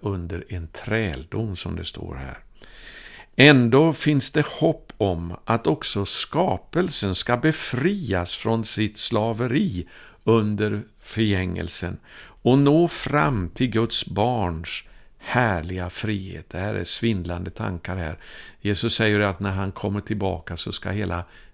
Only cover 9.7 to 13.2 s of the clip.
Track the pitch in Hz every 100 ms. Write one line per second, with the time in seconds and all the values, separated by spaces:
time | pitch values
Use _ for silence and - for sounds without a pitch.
9.7 | 90 - - - - 110 113 104 104 107
10.7 | 104 - _ - 110 107 95 90 87 87
11.7 | - 87 90 - - - - 117 139 143
12.7 | 160 170 - - 147